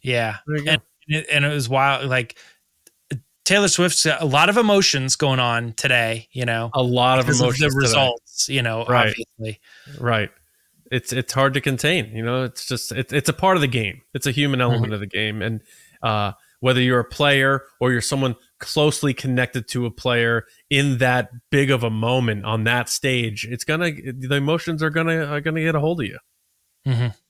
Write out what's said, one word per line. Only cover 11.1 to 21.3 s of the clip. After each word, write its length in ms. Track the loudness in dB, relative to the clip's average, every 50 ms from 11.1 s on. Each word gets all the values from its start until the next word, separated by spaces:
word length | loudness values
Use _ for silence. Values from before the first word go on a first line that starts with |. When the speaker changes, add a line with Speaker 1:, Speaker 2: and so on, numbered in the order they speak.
Speaker 2:
it's 220 | -6 -6 -4 -4 0
hard 200 | 2 2 2 2
to 40 | 0
contain, 560 | -2 -2 -4 -2 0 0 0 0 -2 -4 -6
you 80 | -6 -4
know, 220 | -2 -2 -2 -4
it's 200 | -4 -8 -10 -8
just, 280 | -8 -6 -6 -6 -8 -6
it, 180 | -6 -6 _
it's 160 | -2 -2 0 0
a 60 | -2
part 240 | 0 2 2 2 4
of 40 |
the 60 | 2 0
game. 340 | 0 -2 -2 -4 -6 -10 _ _ _
It's 120 | -6 -6
a 60 | -4
human 300 | -2 0 0 0 0 0
element 240 | 2 2 2 2 0
Speaker 1:
Mm-hmm. 80 | -2 -2
Speaker 2:
of 60 | -6
the 60 | -6 -6
game. 340 | -4 -4 -4 -2 -4 -4
And, 200 | -4 -4 -4 -6 -8 _ -20 -20 -20 _ _ _
uh, 300 | -2 -2 0 0 0 -2 -4 _ _ _ _ _
whether 180 | 0 2 4 4
you're 220 | 4 4 4 2
a 20 | 2
player 640 | 0 -2 0 2 4 4 4 4 4 2 0 -2 -8 _ _
or 100 | 0 2
you're 80 | 2 2
someone 380 | 0 -2 -2 0 0 -2 -2 -4 _ _ _ _
closely 540 | -12 -4 0 2 2 2 2 2 0 -2 -2
connected 540 | -2 -2 -2 0 0 0 0 -2 -6 -8 -4
to 160 | -4 -4 -4
a 60 | -4
player 540 | -4 -4 -2 0 0 2 2 2 0 0 -2 _ _ _ _ _
in 300 | 0 2 2 2 2 2
that 300 | 2 2 2 2 0 -4